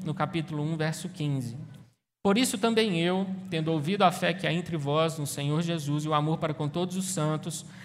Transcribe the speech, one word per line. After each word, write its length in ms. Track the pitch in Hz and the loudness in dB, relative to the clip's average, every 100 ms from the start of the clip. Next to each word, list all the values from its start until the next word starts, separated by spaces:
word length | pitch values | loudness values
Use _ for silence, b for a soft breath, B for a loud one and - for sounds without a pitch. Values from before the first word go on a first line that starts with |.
no 120 | 160 143 | -6 -2
capítulo 480 | 151 170 156 151 | 0 0 -2 -2
um, 120 | 151 160 | -2 0
verso 340 | 156 156 - | 0 -2 -6
quinze. 460 | - 147 139 117 123 160 - - _ _ _ | -4 -2 0 -2 -8 -12 -16 -20 _ _ _
"Por 160 | 202 202 | 2 4
isso 180 | 254 214 | 4 2
também 420 | 233 226 220 170 | 2 4 2 2
eu, 280 | 170 185 190 190 - | 2 2 0 -4 -4
tendo 200 | 165 160 | -2 0
ouvido 300 | 160 147 202 | 0 2 4
a 100 | 190 | 4
fé 220 | 180 175 | 4 0
que 140 | 170 160 | 0 0
há 40 | |
entre 260 | 165 175 170 | 0 -2 -2
vós 420 | 143 151 165 156 | 0 2 2 0
no 80 | 139 | -6
Senhor 340 | - 143 151 | -4 0 0
Jesus 420 | 170 170 143 147 | 0 -2 0 -2
e 60 | 151 | 2
o 40 | 151 | 2
amor 240 | 151 160 | 2 0
para 160 | 160 147 | -2 -2
com 120 | 151 | -2
todos 280 | 160 180 185 | -2 -2 -2
os 100 | 190 | -4
santos, 580 | - 151 156 175 - B B | 0 0 0 -4 -10 B B